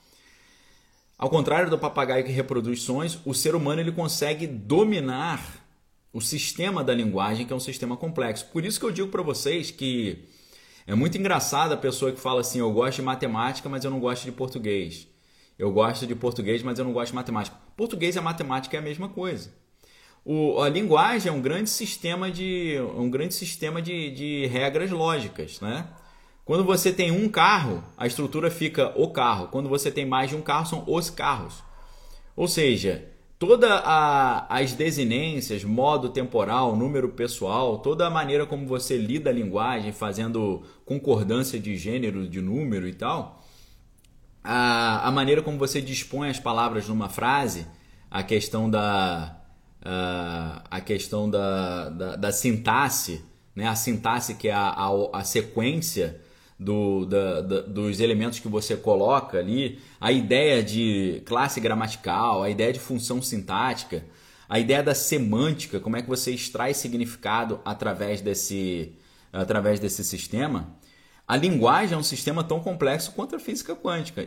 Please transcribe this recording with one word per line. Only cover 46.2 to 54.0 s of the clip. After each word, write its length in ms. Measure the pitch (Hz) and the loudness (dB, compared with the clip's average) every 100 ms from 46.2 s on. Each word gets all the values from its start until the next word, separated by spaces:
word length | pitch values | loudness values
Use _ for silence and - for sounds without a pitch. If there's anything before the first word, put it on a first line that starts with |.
| 143 | -4
as 100 | 127 | -4
palavras 480 | - 113 117 110 104 | -2 2 2 0 -2
numa 200 | 107 98 | -2 -2
frase, 560 | - 120 143 127 85 82 - - - - | 0 2 2 2 -4 -8 -16 -20 -20 -8
a 140 | 95 | -6
questão 440 | 95 110 - 110 110 | 0 0 0 -2 2
da, 720 | 107 104 101 92 85 80 82 - - - - | 2 2 2 2 -2 -6 -12 -20 -20 -20 -14
a, 800 | 90 92 90 90 85 85 82 76 - | -6 -4 -2 -4 -4 -4 -6 -8 -10
a 120 | 92 | -10
questão 500 | 95 101 - 107 107 | -4 -4 -2 -2 0
da, 600 | 101 98 95 92 90 80 | 0 0 0 0 -4 -6
da, 260 | 80 92 - | -6 -6 -2
da 160 | 101 | -2
sintaxe, 920 | - 131 113 113 120 139 - - 82 - - _ | 0 2 2 4 4 4 0 -4 -8 -12 -20 _
né? 140 | - 110 | -4 -2
A 80 | 107 | 0
sintaxe 580 | - 110 | 0 0